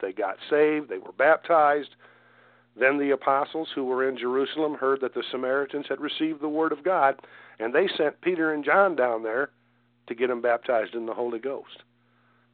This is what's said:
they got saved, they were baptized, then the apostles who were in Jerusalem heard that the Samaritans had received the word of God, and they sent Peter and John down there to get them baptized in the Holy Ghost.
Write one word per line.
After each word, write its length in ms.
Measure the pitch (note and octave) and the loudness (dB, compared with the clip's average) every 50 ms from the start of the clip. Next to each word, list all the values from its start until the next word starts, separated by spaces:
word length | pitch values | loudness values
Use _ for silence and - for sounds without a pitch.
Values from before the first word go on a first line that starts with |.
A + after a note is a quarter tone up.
| - | -8
they 100 | F#2+ F#2+ | -6 -4
got 240 | G2+ G#2 F#2+ F#2+ - - - | -4 -4 -4 -6 -8 -4 0
saved, 380 | D3+ D3 D3+ D3+ D#3 D3+ D3+ A#2+ | 4 4 4 4 2 0 -4 -6
they 100 | G2 F#2+ | -8 -10
were 140 | - - - | -10 -10 -2
baptized, 760 | - C3 D3 D#3+ D#3+ - - E3+ D#3+ D3+ D3 D3 D3 C#3 - - _ - - _ _ _ _ _ _ _ _ _ _ _ _ _ G#2+ | 2 4 4 4 4 2 2 4 6 6 4 4 2 -2 -6 -14 _ -20 -20 _ _ _ _ _ _ _ _ _ _ _ _ _ 0
then 200 | A#2+ C3+ C#3 C#3+ | 2 2 2 2
the 120 | C#3+ C#3 | 2 0
apostles 580 | C#3 C3 - - C3+ C#3 C#3+ - - D#3+ D#3+ - - | 0 2 2 2 2 2 0 -2 -4 -8 -8 -6 -6
who 100 | D3 C3+ | -6 -4
were 240 | B2+ C3 B2+ C3 C3+ | -2 -2 0 0 -2
in 80 | C3 | -2
Jerusalem 580 | A#2 A#2 B2 B2+ C3+ C#3 C3+ - D3+ D#3 D3+ D3 | -2 -4 -2 0 0 0 0 -2 -2 -2 -2 -2
heard 260 | C3+ C3 C3+ C3+ C3+ | 0 0 0 2 0
that 140 | C3+ B2 - | -2 -4 -4
the 100 | B2 A2+ - | -6 -6 -6
Samaritans 560 | - B2 B2+ B2+ C3 C#3 C#3+ C3+ - C#3+ C#3 - | -6 -4 -2 -2 -2 -2 -2 -2 -6 -8 -6 -6
had 120 | C3+ C3 | -6 -6
received 400 | C#3+ C3+ - - D#3+ D#3+ D#3+ C#3+ | -6 -8 -4 -4 -4 -4 -4 -4
the 80 | C#3+ D#3 | -6 -4
word 240 | D3+ D#3 D#3+ D#3+ D#3 | -2 -2 0 0 -2
of 120 | C#3+ - | -2 -2
God, 360 | F#3 F#3+ E3+ C#3+ C3+ C#3 - - - - - - - - - | 0 2 4 4 4 2 0 -6 -20 -20 -20 -20 -20 -10 -6
and 160 | A2 A#2 B2 | -4 0 2
they 140 | D3+ F#3+ G3 - | 2 2 2 0
sent 240 | - D#3+ D3 - - | 0 0 0 -2 -2
Peter 320 | - F3+ F3+ E3 D#3+ D#3 D#3 | -2 -2 0 0 0 0 -2
and 120 | D3 C#3+ | -2 0
John 320 | C#3 D3 F#3+ G3+ G3 E3+ | 2 4 4 4 4 4
down 260 | C3 B2 B2 A#2 A2+ A2+ | 2 0 0 0 -2 -4
there 280 | A2 A2 B2 C#3+ - _ _ _ _ _ _ _ _ _ _ _ | -4 -4 -4 -4 -4 _ _ _ _ _ _ _ _ _ _ _
to 80 | - B2 | -12 -4
get 140 | A#2 B2+ B2 | -2 -2 -2
them 120 | B2+ A#2+ | -2 0
baptized 540 | A#2 A#2+ A#2 A#2 - - B2 A2+ G#2+ F#2+ - | 0 0 0 0 0 0 0 0 0 -2 -6
in 120 | A#2 A#2 | -8 -8
the 80 | A2+ A2 | -6 -6
Holy 240 | G2 A#2+ A#2+ A#2 A2+ | -4 -4 -4 -6 -6
Ghost. 440 | A#2 C3 C#3 A#2 - - - - - _ _ _ _ _ _ _ _ _ _ _ _ _ | -8 -8 -8 -10 -12 -16 -20 -20 -20 _ _ _ _ _ _ _ _ _ _ _ _ _